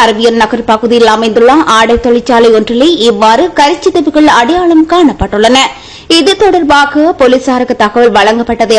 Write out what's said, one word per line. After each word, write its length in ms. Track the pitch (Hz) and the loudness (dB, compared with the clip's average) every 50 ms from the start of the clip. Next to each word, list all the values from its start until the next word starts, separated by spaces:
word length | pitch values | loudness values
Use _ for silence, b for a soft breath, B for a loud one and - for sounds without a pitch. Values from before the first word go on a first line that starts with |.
அரபியல் 380 | 233 226 214 214 233 233 226 233 | 2 0 0 0 0 0 0 0
நகர் 260 | 220 220 254 233 226 - | -2 -2 -4 -4 -2 -2
பகுதியில் 400 | 220 220 240 220 240 233 233 220 214 | -2 -2 0 0 0 2 2 2 2
அமைந்துள்ள 380 | 220 226 226 208 240 233 247 269 320 - - 226 | 0 -2 -2 0 2 2 2 2 2 2 0 0
ஆடை 200 | 220 226 220 233 226 - | 0 0 0 0 0 0
தொழிற்சாலை 440 | 247 240 240 240 - 240 233 233 233 220 | 0 -2 0 0 0 2 2 2 4 2
ஒன்றிலே 320 | 214 214 - 233 240 277 339 - - 220 | 2 0 -2 -2 0 0 0 0 0 0
இவ்வாறு 360 | 233 214 202 220 220 226 247 349 339 - 320 | 0 0 2 2 2 2 2 0 -2 0 0
கரிச்சிதைவுகள் 680 | 285 285 359 - - 381 - 349 285 311 - 302 302 285 - 233 | 0 0 0 -2 -2 -2 -2 -2 -2 -2 0 2 2 2 2 0
அடையாளம் 440 | 240 240 339 359 359 339 339 311 320 320 | 0 0 -2 -2 0 2 2 2 2 2
காணப்பட்டுள்ளன. 680 | 339 359 339 262 - - 190 196 - 208 214 233 254 269 269 - B B B B B B B - 330 | 0 2 2 0 0 -4 -6 -4 -2 0 0 2 2 0 0 -2 B B B B B B B -2 0
இது 160 | 330 277 392 392 - | 0 0 0 0 0
தொடர்பாக 720 | 427 381 359 359 320 285 285 285 285 277 277 302 302 330 349 - | 0 0 0 0 0 0 2 2 0 0 0 0 0 0 0 0
போலீசாருக்கு 560 | 262 247 247 262 254 277 254 247 247 247 233 - 214 | 0 0 0 0 -2 -2 -2 -2 -2 -4 -2 -2 -2
தகவல் 300 | 208 - 240 240 233 202 | -2 0 0 0 2 2
வழங்கப்பட்டதை 600 | 208 196 214 220 233 233 240 233 233 226 202 226 | 0 0 0 0 -2 -4 -4 -4 -2 -2 0 0